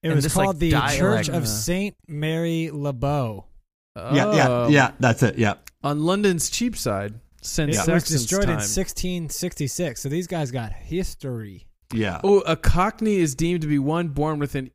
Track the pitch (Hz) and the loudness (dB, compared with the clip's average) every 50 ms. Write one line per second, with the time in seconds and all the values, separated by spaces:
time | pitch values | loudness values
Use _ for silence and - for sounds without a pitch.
0 | - 160 160 147 135 156 - 190 190 196 190 147 - - - 123 120 139 147 - | 0 2 2 2 2 2 2 2 2 2 2 0 2 2 4 4 2 2 2 2
1 | 180 196 214 110 107 - 135 131 120 110 107 107 110 160 175 185 202 208 - _ | 2 2 2 2 0 0 -2 -2 -2 -2 -2 -4 -2 -2 0 0 -2 -4 -6 _
2 | _ - 156 147 151 156 160 165 170 170 165 165 165 160 143 147 143 143 135 120 | _ -10 -8 -4 -4 -2 -2 -2 -2 -2 -2 -2 -4 -4 -6 -6 -6 -6 -4 -2
3 | 127 139 147 147 131 113 107 95 - - - - _ _ _ _ _ _ _ - | -2 -2 0 0 -2 -4 -6 -10 -14 -18 -20 -20 _ _ _ _ _ _ _ -14
4 | - 117 147 143 - 208 - 151 135 131 123 120 120 120 151 143 131 120 - - | -4 2 2 2 4 4 4 4 4 4 4 2 4 6 6 6 6 4 2 2
5 | - 123 113 - 135 110 - 127 113 104 101 - _ - _ _ - 143 147 151 | 2 2 4 4 4 2 4 2 0 0 0 -4 _ -20 _ _ -6 -4 -2 0
6 | 151 165 185 202 208 202 185 165 - - - - 233 247 220 - - 123 104 95 | 0 0 0 2 2 2 2 0 -2 -4 -4 -2 -4 -4 -4 -4 -4 -2 -2 -2
7 | 101 104 107 117 - _ _ _ - - - - 156 143 127 104 92 - 165 170 | -4 -8 -10 -14 -20 _ _ _ -14 -6 -2 -2 0 0 0 0 2 2 2 2
8 | - - 160 139 120 107 185 196 202 - 165 151 107 101 214 - 190 - - - | 2 0 -2 -2 0 0 0 0 2 0 0 -2 -2 -2 -2 -2 -4 -4 -4 -6
9 | - 180 180 175 165 147 - - - 180 - - 147 131 - - 175 160 117 - | -4 -4 -4 -4 -6 -8 -8 -6 -6 -6 -6 -4 -6 -6 -4 -4 -4 -6 -6 -8
10 | - 139 143 170 185 170 185 165 151 127 123 131 117 107 - - - - 156 180 | -8 -6 -4 -4 -4 -4 -4 -4 -4 -4 -4 -6 -6 -6 -8 -10 -10 -6 -6 -4
11 | 185 - - - - 139 123 117 110 104 101 - - - _ _ _ _ - 113 | -4 -4 -6 -8 -10 -8 -8 -8 -10 -12 -16 -18 -20 -20 _ _ _ _ -2 -2
12 | 107 101 87 - - 196 202 196 180 165 160 151 - - - 170 185 214 214 - | -2 -2 -2 -2 4 4 4 4 4 2 -2 2 4 4 4 6 4 2 0 -2
13 | 226 214 208 190 170 151 131 131 160 170 175 175 156 151 147 143 135 143 156 170 | 0 0 2 2 2 0 0 -2 -2 0 0 0 0 0 0 0 2 0 0 0
14 | 175 165 139 139 147 156 156 147 147 139 - 139 131 127 _ | -2 -2 -2 -2 -2 -2 0 -2 -4 -4 -4 -6 -8 -8 _